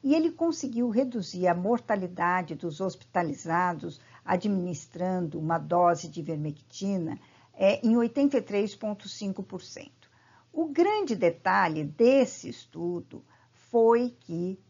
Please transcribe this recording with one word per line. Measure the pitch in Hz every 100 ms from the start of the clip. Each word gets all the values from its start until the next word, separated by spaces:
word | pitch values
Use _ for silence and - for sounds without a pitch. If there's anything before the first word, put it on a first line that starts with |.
e | 269
ele | 320 320
conseguiu | - 339 - - 233 240
reduzir | 214 262 240 180 180 180
a |
mortalidade | 175 190 233 - 202 180 180 175 185 165
dos | 156 170 151
hospitalizados | 185 - - 185 165 - 165 170 180 170 170 147 _ -
administrando | - 185 208 196 180 151 - 190 185 185 170 156
uma | 156 165
dose | 151 170 175 170 160
de | 156
ivermectina, | 151 156 151 147 _ - 196 190 160 - _ _ _
é, | - 196 -
em | 226
oitenta | 233 233 277 277 269
e |
três | 202 202 208
ponto | - 214 202 202
cinco | - 202 190
por | 190 185
cento. | - - - _ _ _ _ _ _
O | -
grande | 330 277 370 427 330
detalhe | 202 170 170 185 196 175 156
desse | 147 - 233 269 254 - -
estudo | 117 - 165 175 175 - - _ _ _
foi | _ _ 233 226 233 247 -
que | - 170 180 190